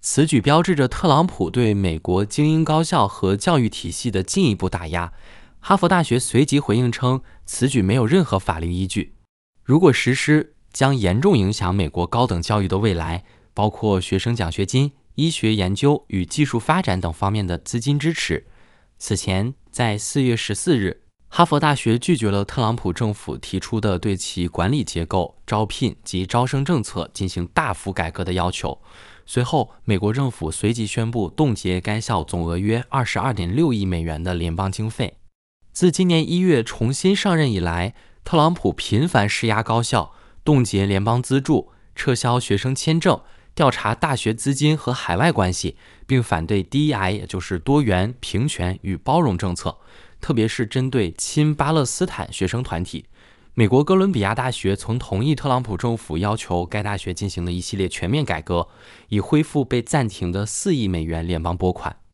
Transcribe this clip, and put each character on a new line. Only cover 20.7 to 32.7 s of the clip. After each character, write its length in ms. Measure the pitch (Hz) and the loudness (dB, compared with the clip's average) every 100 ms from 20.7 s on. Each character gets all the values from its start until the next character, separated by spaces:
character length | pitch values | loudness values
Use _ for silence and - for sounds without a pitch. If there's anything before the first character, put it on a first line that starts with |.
| 139 | 2
日， 260 | 95 - _ _ - | 0 -4 _ _ -10
哈 160 | - 170 | 2 4
佛 120 | 147 | 4
大 160 | 151 | 2
学 240 | 139 - 117 | 2 2 0
拒 200 | - 156 | 2 0
绝 120 | 110 | 2
了 140 | 101 | 0
特 180 | 101 - | -2 0
朗 140 | 113 117 | 0 0
普 160 | 95 | -4
政 220 | 87 113 | -2 -2
府 240 | 104 - - | -4 -8 -10
提 200 | - 92 | -6 -8
出 220 | - 113 | -4 -2
的 180 | 104 90 | 0 0
对 200 | 107 95 | -2 -4
其 320 | - - 87 | -4 -4 -4
管 200 | - 90 | 0 0
理 140 | 143 | 0
结 220 | 92 85 82 | -2 -4 -2
构、 320 | 95 85 - - | -2 -2 -6 -4
招 180 | 107 107 | -2 -2
聘 300 | - 127 - | -2 -4 -4
及 220 | - 92 92 | -8 -6 -2
招 200 | 120 127 | 0 0
生 200 | 135 139 | -2 0
政 180 | 165 | -2
策 260 | 104 95 80 | -2 -6 -8
进 160 | - 95 | -4 -6
行 180 | 92 87 | -4 -4
大 200 | - 127 | -2 -2
幅 200 | 95 - | -6 -6
改 180 | 92 82 | -6 -6
革 140 | - 90 | -4 -4
的 80 | |
要 180 | 90 90 | -2 -2
求。 300 | - - 67 - - - - - | -4 -8 -8 -16 -20 -20 -20 -6
随 160 | - | -4
后， 300 | 123 156 110 - - | 0 -2 -2 -8 -2
美 120 | 98 | 0
国 140 | 101 | 0
政 180 | 113 139 | 0 -2
府 220 | - 80 | -4 -6
随 220 | - 104 | -2 -2
即 120 | 117 104 | -2 -4
宣 240 | - 113 | -2 -2
布 200 | 120 92 | -2 -4
冻 260 | - 151 104 | 0 0 0
结 240 | 92 90 | -2 -2
该 220 | - - | -2 -4
校 240 | - 104 78 | -2 -2 -2
总 200 | 90 85 | -4 -2
额 120 | 85 | -2
约 260 | 101 | 0